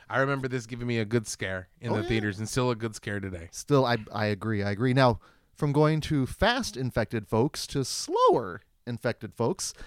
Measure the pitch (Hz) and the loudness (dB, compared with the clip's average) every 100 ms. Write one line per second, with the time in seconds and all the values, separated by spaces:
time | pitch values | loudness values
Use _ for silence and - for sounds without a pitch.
0 | - 113 135 139 131 127 113 120 120 117 | -4 0 0 0 -2 -4 -6 -6 -2 -2
1 | 104 120 107 - 95 92 92 _ 120 107 | 0 0 -2 -6 -6 -6 -10 _ -4 -2
2 | 110 113 107 98 107 131 123 113 113 104 | 0 0 0 -4 -4 0 0 0 -4 -8
3 | - 101 95 87 82 - - 143 123 120 | -8 -6 -6 -8 -12 -12 2 4 4 0
4 | 104 104 107 98 107 104 101 101 127 131 | -2 -2 -2 0 -2 -2 -2 0 2 6
5 | 127 110 - _ _ - 147 143 151 156 | 6 4 -4 _ _ -4 0 4 4 2
6 | - 147 127 - 202 254 - 120 127 120 | 0 0 -2 0 0 2 -4 -4 -4 -2
7 | 110 113 98 113 143 - - 143 127 - | -2 -4 0 2 2 -2 -6 -4 -4 -6
8 | - 415 508 151 95 87 - _ - 120 | -2 4 4 4 0 -10 -16 _ -10 -4
9 | 123 - 104 - 117 - - - | -4 -4 -6 -2 -2 -2 -6 -10